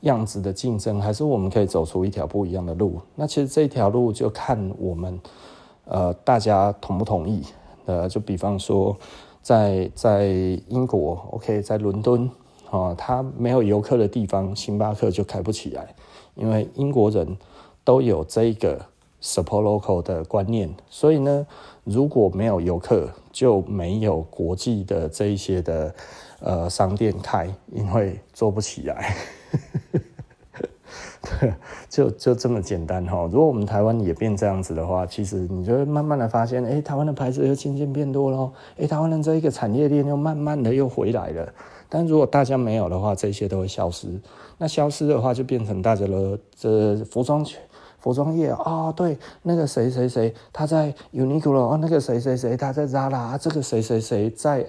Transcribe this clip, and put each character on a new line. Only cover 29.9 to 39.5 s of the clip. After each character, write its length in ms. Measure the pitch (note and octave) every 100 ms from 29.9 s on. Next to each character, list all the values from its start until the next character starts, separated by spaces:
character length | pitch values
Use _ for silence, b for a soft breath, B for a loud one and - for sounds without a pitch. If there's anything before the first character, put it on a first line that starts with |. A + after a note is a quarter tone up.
| E3 - - - _ _ - - - - B B B - -
对， 120 | B2+ F#2 B B B
就， 220 | - C3+
就 220 | - -
这 140 | B2 B2
么 140 | A#2
简 220 | F2 F#2
单 200 | D#2+ F#2 F2+
哈。 220 | F2+ E2+
如 100 | A2
果 60 | D#3
我 60 |
们 140 | A#2 G#2
台 160 | G#2+
湾 180 | G#2+ A#2
也 140 | F#2+
变 220 | E2 A2+ G2
这 100 | G#2
样 160 | F#2+
子 100 | F#2
的 140 | D#2+ E2
话， 180 | F#2
其 200 | F2+ -
实 120 | G2 G2 F2+
你 140 | F#2
就 120 | F2+ B2+
会 80 |
慢 180 | C#3+ D3
慢 140 | D3+ C#3+
的 120 | A#2
发 180 | A#2 A#2
现， 180 | B2+
诶， 160 | A#2+ D3
台 140 | D3
湾 100 | C#3
的 80 | D3
牌 160 | C#3 C3
子 160 | C3 C3+
又 80 |
渐 220 | C3+ C#3+ C#3
渐 160 | C#3+
变 180 | C3+ C#3+
多 200 | C3+ C#3
咯。 220 | C3 C3 - B B
诶， 100 | D3+
台 120 | D3+
湾 120 | D#3+
的 100 | D#3+
这 140 | D3+
一 60 | D#3+
个 100 | D#3